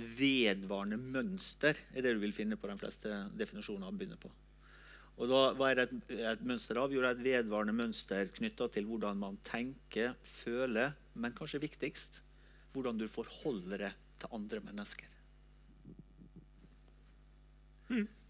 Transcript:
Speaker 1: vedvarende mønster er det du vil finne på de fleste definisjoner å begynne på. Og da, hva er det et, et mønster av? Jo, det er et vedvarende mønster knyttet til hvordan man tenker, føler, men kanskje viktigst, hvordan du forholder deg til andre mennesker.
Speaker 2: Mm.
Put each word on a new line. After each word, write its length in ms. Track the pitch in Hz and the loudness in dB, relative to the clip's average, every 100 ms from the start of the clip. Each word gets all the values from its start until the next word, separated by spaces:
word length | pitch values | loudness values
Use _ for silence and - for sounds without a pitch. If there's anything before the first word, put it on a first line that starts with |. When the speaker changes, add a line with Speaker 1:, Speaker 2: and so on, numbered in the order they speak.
| 117 | -4
Speaker 1:
vedvarende 800 | 117 139 135 110 95 95 98 101 110 | 2 4 8 6 4 0 -2 0 -2
mønster 720 | 127 131 113 95 - - 147 147 - | -2 -2 -2 -2 -6 0 2 2 -2
er 140 | 135 | 0
det 80 | 127 | 2
du 60 | 110 | 4
vil 120 | 104 101 | 2 -2
finne 180 | 107 107 | -2 -2
på 80 | 101 | -6
de 60 | 101 | -6
fleste 320 | 104 - 107 101 98 | -8 -6 -4 -4 -4
definisjoner 560 | 90 107 104 107 101 95 | -4 -4 -6 -6 -6 -6
å 60 | 98 | -6
begynne 200 | 92 - | -6 -10
på. 100 | - - - - - - - - - - | -14 -18 -20 -20 -20 -20 -20 -20 -16 -4
Og 80 | 123 | 4
da, 140 | 131 131 127 | 8 8 6
hva 140 | 135 | 4
er 80 | 127 | 6
det 60 | 123 | 4
et, 240 | 123 - 113 113 110 | 0 -6 -2 0 0
et 80 | 123 | 0
mønster 320 | 120 - 117 | -2 0 0
av? 140 | 139 | 2
Jo, 80 | 135 | 4
det 60 | 127 | 2
er 60 | 123 | 4
et 80 | |
vedvarende 500 | 127 127 113 107 107 | 4 4 4 2 2
mønster 560 | 113 117 107 - 98 95 - | 2 0 -2 -2 0 0 -2
knyttet 400 | 110 - 120 107 | -4 0 -2 0
til 100 | 104 | -2
hvordan 320 | 113 104 98 | -2 -2 -2
man 220 | 98 101 | -4 -6
tenker, 720 | - 117 127 135 - 107 120 123 - - | -6 -4 -4 -8 -6 -2 0 -2 -14 -10
føler, 500 | - 120 131 113 135 147 - - | -4 0 2 2 2 -2 -12 -6
men 160 | 117 | -4
kanskje 240 | 120 156 143 | -4 -6 -4
viktigst, 560 | 147 - - - - - - - - - - 135 | -4 -4 -6 -6 -12 -14 -20 -20 -20 -20 -10 -4
hvordan 240 | 127 110 | -2 0
du 60 | 110 | -2
forholder 800 | 113 110 - 160 110 90 98 101 | -4 -8 -6 -4 -2 -4 -4 -4
deg 100 | - - - | -8 -16 -14
til 140 | - 113 | -10 -8
andre 240 | 104 110 | -6 -6
mennesker. 480 | 101 104 101 - - - - - - - - - - - - - - - - - - - - - - - - - - - - - - | -6 -8 -8 -10 -14 -20 -20 -20 -20 -20 -20 -20 -18 -18 -18 -20 -20 -20 -20 -20 -20 -20 -20 -20 -20 -20 -20 -20 -20 -20 -20 -14 -2
Speaker 2:
Mm. 160 | 240 208 - | 0 0 -2